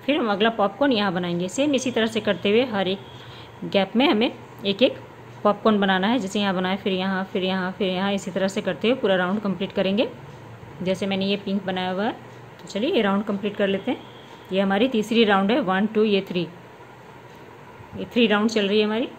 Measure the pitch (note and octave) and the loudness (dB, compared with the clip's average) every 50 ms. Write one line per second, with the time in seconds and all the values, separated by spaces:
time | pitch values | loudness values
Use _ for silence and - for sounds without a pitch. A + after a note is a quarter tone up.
0 | - - C#4+ D#4+ C4 A3 G3+ F3+ G#3+ A3+ A3+ - G3+ G3+ G3 - C#4+ C#4+ B3+ G#3 | 0 0 0 2 2 0 0 2 2 2 2 2 0 0 2 0 2 2 4 2
1 | G#3 G3 E3+ F#3 F3+ F3 F3 F3 F3 F#3 - - C#4 D4+ C#4+ B3 - C4+ A#3 A#3 | 2 0 0 -2 -2 -2 -2 -2 -2 -2 0 0 0 2 2 2 0 0 0 0
2 | A3 A3+ A3 A3 G#3+ G#3+ G3 E3+ - G3+ G3+ A3+ C4 C4 G#3 G3 F#3+ F3+ F#3+ G3+ | 0 0 -2 -2 0 0 -2 0 2 2 4 4 2 2 0 -2 0 -2 -2 -4
3 | - - - - - - - - - - - - - E3+ - G3 F#3+ F#3+ - A3 | -8 -16 -18 -18 -18 -18 -18 -18 -18 -18 -14 -12 -10 0 2 2 2 2 2 2
4 | C4+ D#4+ C4+ G#3 A3+ - - - - - - - - G3 G3+ G3 A#3+ C#4 - - | 4 4 4 4 2 0 -2 -6 -16 -18 -16 -6 -4 -4 2 4 4 4 4 0
5 | - - - - - - - - - G#3 G3+ G3+ - A3 G#3+ G3+ G3 F#3+ F#3+ F#3 | -12 -18 -20 -20 -20 -20 -18 0 2 2 2 4 4 4 4 4 4 4 2 2
6 | F#3 G#3 A#3+ C4+ F#3+ F#3+ - G#3+ G#3 G3 F#3 F3+ F#3 F#3 F#3+ G3 - G#3+ F#3+ F#3 | 2 2 0 0 -2 -2 -2 0 0 2 0 0 0 0 -2 -2 0 -2 -2 0
7 | F#3 F#3+ F#3+ F#3 F#3+ F#3+ - G3+ F3+ F#3 F#3 F#3+ F#3 F#3 F#3 - G#3+ F#3 F#3 F3+ | 0 0 -2 -2 -4 -2 -2 -2 0 0 0 0 -2 -4 -2 -2 -2 0 0 0
8 | F#3+ G3+ G3+ G3+ G3 G3+ E3+ G3 F#3 G3 F#3+ A3 - F#3+ F3 F3+ - G#3+ C4 C4 | 0 0 0 -2 -4 -4 -2 0 0 0 0 -2 -2 -2 -4 0 2 0 0 2
9 | B3 G3+ F#3+ F3+ F3+ F3+ F#3+ G#3+ A3 G3+ F#3 F3+ G3+ F#3+ - G3+ F#3+ F#3 G3 G#3 | 2 2 2 2 2 0 0 -2 -2 -2 -2 -2 -4 -4 -2 0 0 2 2 2
10 | C#4 B4 - - - - - - - - - - - - - - F#3 F3+ F#3+ F#3 | 0 0 -2 -12 -18 -18 -18 -18 -18 -18 -18 -18 -18 -18 -12 -6 -2 -2 -2 0
11 | G#3 G3 G3 F#3+ F#3+ G3 G3+ G3+ - G3+ F#3+ G3+ F#3 F#3 F#3 F#3 F#3 F3+ F#3 F#3 | 0 -2 -2 0 0 0 -2 -2 -2 -2 -4 -2 -2 -2 -4 -2 -2 -2 -2 -2
12 | G3+ A#3+ - - - - - - - - - - - - - G3 A3 D4+ G4 C4+ | -2 -2 -4 -6 -12 -18 -20 -20 -20 -20 -20 -20 -18 -8 -6 -2 -2 2 2 2
13 | G#3+ G3+ G3 G3+ - - G#3 G3 G#3 G#3 G#3 - G#3 G3 G3 F#3+ G3 - C#4+ - | 2 4 2 0 0 -2 -4 -2 -4 -4 -2 0 0 0 0 -2 -2 -4 -4 -4
14 | - - - - - - - - - - F#3 F#3+ G3 G3 G3 G3+ B3+ C4 C4 G#3+ | -6 -18 -20 -20 -20 -20 -20 -20 -12 -2 0 0 2 2 4 4 2 2 2 0
15 | G#3 G#3+ A#3 A3+ A#3 G3+ G3+ F#3+ G3 G3 A#3 D#4 A#3+ F3 F#3 F#3+ G#3 G#3 - G#3+ | 0 2 4 4 4 6 6 4 4 2 2 2 2 0 0 0 0 0 2 2
16 | G#3+ A3 G3+ F#3+ F#3+ - F3 F3+ E3+ D3 - - - - - - - - - - | 2 4 2 0 0 -2 -4 -4 -4 -4 -8 -16 -20 -20 -20 -20 -20 -20 -20 -20
17 | - - - - - - - - - - - - - - - - - - - G3 | -20 -20 -20 -20 -20 -20 -20 -20 -20 -20 -20 -20 -20 -20 -20 -20 -20 -14 -10 -10
18 | F#3+ F#3+ - A#3 A#3 G#3+ G#3+ G#3 G#3+ A#3 A3 A3 G3+ F#3+ G3+ G#3+ G#3+ G#3 G#3+ A3 | -10 -2 2 4 4 6 4 4 2 2 2 2 0 2 2 2 2 2 0 -2
19 | C4+ - - | -4 -4 -6